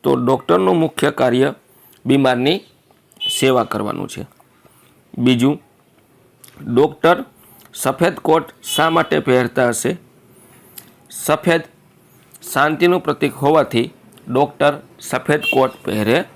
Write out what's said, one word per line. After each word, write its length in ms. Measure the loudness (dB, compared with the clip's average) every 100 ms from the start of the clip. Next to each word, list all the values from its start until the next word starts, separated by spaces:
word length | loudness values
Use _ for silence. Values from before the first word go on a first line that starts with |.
તો 140 | 0 0
ડૉક્ટરનું 600 | 0 -2 0 0 2 0
મુખ્ય 340 | 0 -2 -4
કાર્ય 440 | 0 0 2 0 -2 _ _ _ _ 0
બીમારની 540 | 2 2 2 0 -2 -6 _ _ _ _ _ -8 0
સેવા 240 | 2 2
કરવાનું 440 | 0 -4 -6 -6 -8
છે. 180 | -12 -16 _ _ _ _ _ _ _ _ -2
બીજું, 420 | 2 4 2 0 _ _ _ _ _ _ _ _ -20 -16 -2
ડૉક્ટર 500 | 0 0 2 0 0 -4 _ -20 -20 -20
સફેદ 400 | -6 -4 0 -2
કોટ 300 | -2 0 0 0 -16
શા 280 | -8 -2 2
માટે 300 | 2 0 -2
પહેરતા 480 | 2 0 0 0 0
હશે? 280 | 0 -4 -6 _ _ _ -20 _ _ _ -20 -20 _ _
સફેદ 520 | -10 -2 -2 0 0 -2 _ _ _ _ _ _ -20 -8
શાંતિનું 480 | -2 0 2 2 2
પ્રતીક 320 | -2 -4 -4
હોવાથી 580 | 0 2 2 2 -2 -2 -8 -20 -20 -4
ડૉક્ટર 500 | -2 -2 0 -2 -2 -14 -20
સફેદ 420 | -8 -6 -2 -2 0
કોટ 180 | 0 0 -2
પહેરે 400 | -8 -4 0 0 -2